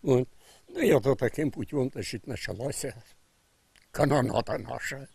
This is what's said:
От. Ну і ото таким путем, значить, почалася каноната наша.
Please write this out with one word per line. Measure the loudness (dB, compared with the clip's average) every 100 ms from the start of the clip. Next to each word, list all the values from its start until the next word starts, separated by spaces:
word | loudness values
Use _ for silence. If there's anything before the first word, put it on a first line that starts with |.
От. | 4 2 2 -8 -20 -20 -12
Ну | 0
і | 4
ото | 6 4 2
таким | 0 0 -2
путем, | -2 -4 -2 -2
значить, | -4 -8 -8 -8
почалася | -8 -8 -6 -6 -6 -8 -10 -20 -20 _ _ _ _ _ _ _
каноната | 2 4 4 4 0 0 -6
наша. | -6 -8 -6 -8 -12